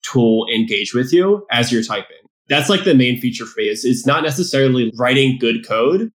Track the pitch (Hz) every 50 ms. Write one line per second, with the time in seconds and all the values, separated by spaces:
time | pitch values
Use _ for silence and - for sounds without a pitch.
0 | - - - 135 117 113 113 113 113 - 117 113 113 113 107 101 104 - - 120
1 | 131 131 165 175 185 196 208 202 202 - 120 120 120 120 123 113 110 - 110 101
2 | 98 - - - _ _ _ _ _ - 139 151 139 202 196 190 196 190 151 131
3 | 127 123 123 120 - 120 113 - 117 - - 110 107 104 107 - - 123 120 -
4 | - 131 143 160 156 156 135 156 175 - - 135 135 131 127 127 120 113 107 110
5 | 123 123 131 135 135 131 120 - 123 117 117 117 - - 110 110 120 139 175 196
6 | 226 220 -